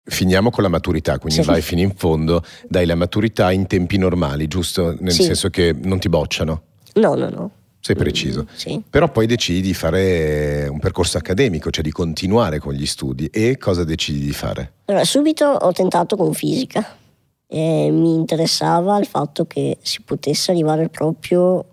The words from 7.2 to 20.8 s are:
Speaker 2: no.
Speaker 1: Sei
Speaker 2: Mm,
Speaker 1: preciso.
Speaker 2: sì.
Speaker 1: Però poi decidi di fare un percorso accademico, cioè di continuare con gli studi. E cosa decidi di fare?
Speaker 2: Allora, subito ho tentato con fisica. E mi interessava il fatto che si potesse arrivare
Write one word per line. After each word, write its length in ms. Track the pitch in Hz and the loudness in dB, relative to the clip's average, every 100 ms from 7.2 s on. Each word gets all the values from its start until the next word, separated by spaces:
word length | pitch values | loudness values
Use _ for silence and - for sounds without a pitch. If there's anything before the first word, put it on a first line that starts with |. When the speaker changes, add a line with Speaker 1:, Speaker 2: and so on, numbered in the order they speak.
| 113 | -2
Speaker 2:
no. 220 | 90 202 - _ _ | -6 -10 -14 _ _
Speaker 1:
Sei 160 | - - | -4 0
Speaker 2:
Mm, 40 | |
Speaker 1:
preciso. 460 | 76 - 69 - - | 0 -2 -4 -4 -8
Speaker 2:
sì. 280 | - - 151 - | -10 -8 -8 -2
Speaker 1:
Però 220 | 139 160 | 0 2
poi 140 | 110 113 | 2 0
decidi 360 | 120 - 87 | 0 0 0
di 120 | 95 | 0
fare 920 | 87 80 90 95 87 78 76 73 73 71 | -2 0 2 2 2 0 0 -2 -2 -4
un 80 | 73 | -4
percorso 380 | 90 - 87 90 | -2 -2 -2 -2
accademico, 540 | - 95 131 80 80 | -2 0 0 0 -4
cioè 120 | - | -4
di 80 | 76 | -4
continuare 680 | 73 85 78 95 113 95 76 | -2 -4 -2 0 2 2 -2
con 140 | 71 | -4
gli 120 | 71 71 | -4 -6
studi. 400 | - 67 65 76 | -4 -6 -4 -4
E 300 | 107 113 135 | 0 0 0
cosa 260 | 104 87 | 0 0
decidi 360 | 80 80 - 73 71 | 0 -4 -4 -4 -4
di 60 | |
fare? 400 | 71 53 - - _ - | -4 -6 -8 -10 _ -2
Speaker 2:
Allora, 180 | 190 - | 2 2
subito 400 | 269 302 311 294 | 2 2 2 2
ho 260 | 269 185 | 2 2
tentato 440 | 175 185 175 170 196 | 2 2 2 0 0
con 180 | 160 156 | 0 0
fisica. 600 | - - 262 - 220 - _ _ _ _ - | -2 -2 -2 -4 -6 -10 _ _ _ _ -8
E 360 | 156 160 156 151 | -2 0 2 2
mi 220 | 160 165 | 4 4
interessava 840 | 160 165 156 160 - 156 170 185 208 | 2 0 0 0 0 2 2 2 2
il 80 | 202 | 0
fatto 400 | - 151 - 165 | -2 -2 -4 -4
che 320 | 143 139 - | -2 -2 -4
si 200 | - - | -6 -8
potesse 480 | - 139 139 151 - | -6 -6 -2 -2 0
arrivare 360 | 175 151 156 | 2 2 0